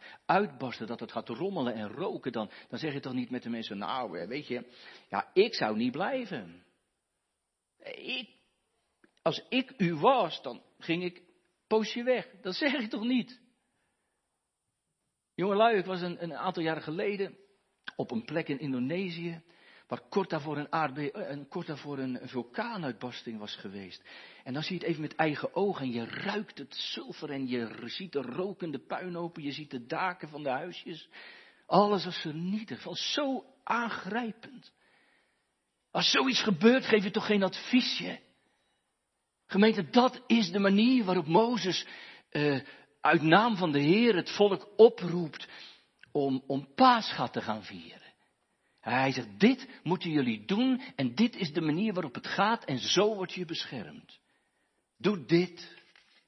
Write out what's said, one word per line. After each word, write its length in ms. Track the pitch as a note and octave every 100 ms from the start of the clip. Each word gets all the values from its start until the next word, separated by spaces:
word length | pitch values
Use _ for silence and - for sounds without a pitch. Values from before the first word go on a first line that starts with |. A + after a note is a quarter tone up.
| - - -
uitbarsten, 600 | F3 G3+ C3 C3 A2+ A2+
dat 140 | A#2
het 120 | A2+
gaat 160 | - -
rommelen 460 | A#2+ F#3+ F#3+ B2
en 140 | A2+ G#2
roken, 440 | G#2+ G3 D3+ C3+
dan, 180 | A#2 G#2 - -
dan 100 | A#2+
zeg 140 | D#3
je 80 | C#3
toch 120 | C3+
niet 180 | B2+ A#2+
met 120 | B2
de 60 | A#2
mensen: 300 | A#2 A2 G2+
"Nou, 400 | G2+ C3 A#2 E2+
eh, 100 | F2
weet 180 | C3+ D3
je, 260 | B2 - - - - -
ja, 220 | F#3+ -
ik 220 | - A4+
zou 220 | - A2 G#2+
niet 160 | B2
blijven. 720 | B2+ G#3 C4+ A#3 D3+ F2 E2+ _ _ _ _ _ _ _ _ _ _ _ _ -
Ik, 340 | - - B3+ B3 _ _ _ _ _ _ _ _ _
als 220 | - E3 -
ik 260 | B3+ - -
u 180 | E3+
was, 480 | D#3+ G3+ C4 F3 -
dan 200 | C3+ A2+ _ _
ging 260 | - E3+
ik 180 | F3+ F3+ _ _ _ _ -
poosje 360 | A3 G#3+ -
weg." 260 | A#3+ B3 - -
Dat 140 | G3+
zeg 260 | F#3 D4+ C4+
je 80 | A3
toch 160 | A#3+
niet? 360 | A3+ B3+ E3+ - _ _ _ _ _ _ _ _ _ _ _ _ _ _ _ _ _ _ _
Jongelui, 440 | - F#3 G3+ A3+ G#3+
ik 80 | F3+
was 140 | F#3
een, 220 | F3 F3
een 120 | E3+
aantal 280 | C3+ E3+ F3+
jaren 200 | D#3+ D#3+
geleden 540 | D3+ D#3+ G#3 G3+ F#3+ - _ _ _ _ - -
op 140 | C3+
een 140 | A#2
plek 240 | - D#3 D#3
in 100 | C#3
Indonesië, 840 | D3+ C3 B2+ E3+ G3 E3+ E3+ E3 - _ - - -
waar 200 | B2 -
kort 220 | G#3 F#3
daarvoor 260 | E3 D3 D3
een 160 | D3
aardbe-, 400 | E3 D3+ C3+ D3
eh, 180 | - G3
een, 180 | C#3+ C#3+
kort 180 | F#3 E3+
daarvoor 320 | C#3+ D3 C#3
een, 240 | C3 B2
een 60 | B2+
vulkaanuitbarsting 1120 | B2+ A#2 - A3+ A3 D3+ A2+ B2 A2+ - A2
was 180 | G#2 -
geweest. 460 | G#2 G2 F#2 F2 - - - -
En 80 | -
dan 100 | C3
zie 100 | D#3
je 80 | F3+
het 80 | E3
even 140 | D#3
met 120 | D3
eigen 400 | - D#3+ D3 -
ogen 300 | - G3+ F3+
en 80 | C3+
je 120 | A#2
ruikt 540 | A2+ - G3 G3+ G#3 -
het 160 | C#3
sulfer 560 | - - - C4 - D3+
en 180 | C#3 C3
je 140 | B2
r-, 260 | A2+ A2 A#2+
ziet 240 | - F#3
de 100 | C#3+
rokende 560 | B2 A#2+ F#3+ F#3+ F3 C#3
puinhopen, 640 | - F3 F#3 F3 E3+ E3+
je 100 | C#3+
ziet 180 | C#3 D3
de 160 | C3 A#2
daken 420 | D#3+ F#3 F3+ D#3
van 140 | D3
de 60 | D3
huisjes. 600 | B2+ F3+ E3+ - D#3+ - - - - - _ -
Alles 380 | E3+ G#3 G3+
was 160 | E3 E3
vernietigd, 600 | D#3+ D3+ F3 G#3+ A3 A#2
van 120 | -
zo 500 | E3+ - - C#4+ B3+ - _
aangrijpend. 1080 | - A#3 A#3 - F#3 G#3+ A#3 - - B3+ - _ _ _ _ _ _ _ _ _ _ _ _
Als 200 | E3+ E3+
zoiets 320 | - C4 A#3+
gebeurt, 420 | - E3 A3 B3+
geef 200 | - G#3+
je 60 | G3
toch 160 | G#3 -
geen 160 | G#3
adviesje? 800 | F#3+ - - B3 - - - - _ _ _ _ _ _ _ _ _ _ _ _ -
Gemeente, 420 | F#3+ G#3+ G#3+ D#3+
dat 320 | B3 B3+ - -
is 240 | A#3 F#3+
de 80 | G3
manier 460 | G3 G3 A#3 C4
waarop 220 | F#3+ F#3 D3+
Mozes, 600 | F3 A3+ A#3+ F3+ E3 - - - - _
eh, 300 | D3+ D3 C#3 - - - _
uit 220 | C#3+ D#3+
naam 340 | D#3 F3+ A#3 G3+
van 160 | F3+
de 80 | C#3+
Heer 360 | C#3+ G3 A#3+ F#3
het 140 | -
volk 380 | - G#3 F#3+ - -
oproept 720 | A3+ - F3+ F3 D#3+ - - - - - _ _ -
om, 300 | D3 C#3 C3 -
om 280 | C3+ C#3+
Pascha 540 | - C4 A#3+ - - B2
te 120 | -
gaan 240 | A2 A2
vieren. 440 | G#2+ F#2+ - - - _ _ _ _ _ _ _ -
Hij 200 | B2 C#3
zegt: 280 | C3 G#2+ G2+
"Dit 400 | A3 C4 - -
moeten 280 | D3+ F3+ F3
jullie 340 | D3+ B2 A2
doen 360 | G#2 G3 C4 B3+ - -
en 180 | B2+
dit 220 | A#2+ A#3 -
is 160 | D#3+
de 80 | D#3+
manier 320 | D#3+ D3+ A3
waarop 220 | F#3 D#3
het 120 | - -
gaat 380 | - G#2+ -
en 140 | - C3
zo 360 | - F3+ G#3
word 180 | G#3 F3+
je 120 | -
beschermd. 760 | E3+ E3 - C3 D#2+ D2 - - _ _ _ _ _ _ _ -
Doe 280 | F3+ G3+
dit 580 | A#2+ E3 F3+ - - - - - _ _